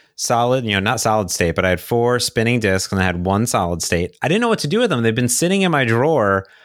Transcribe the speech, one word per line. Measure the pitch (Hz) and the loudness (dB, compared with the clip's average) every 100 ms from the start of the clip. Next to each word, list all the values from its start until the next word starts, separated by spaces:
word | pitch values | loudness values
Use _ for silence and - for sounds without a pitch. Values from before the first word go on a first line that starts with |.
| _ - | _ -10
solid, | - 120 120 131 117 | -2 0 2 0 0
you | |
know, | 101 | 0
not | 98 120 | 0 0
solid | 117 107 95 | 0 0 0
state, | - 85 82 | 0 0 0
but | 92 | 0
I | |
had | 90 | 0
four | - 120 120 123 | 0 0 2 0
spinning | - - 113 123 | -2 -2 0 2
disks | 104 95 - | 2 0 0
and | 98 | 0
I | 92 | 0
had | 87 90 | 0 0
one | 98 120 | 0 0
solid | 123 90 87 | 0 -2 -2
state. | - 87 87 - | -2 -2 -4 -4
I | - | -2
didn't | 190 | 0
know | 240 | 0
what | 220 | -2
to | 147 | -2
do | 202 | -2
with | 240 | 0
them. | 135 | 0
They've | 117 113 | 0 0
been | 123 | 0
sitting | - 170 196 | 0 0 0
in | 190 | 0
my | 147 123 | 0 2
drawer | 113 139 156 104 95 95 - | 2 2 2 2 0 -2 -12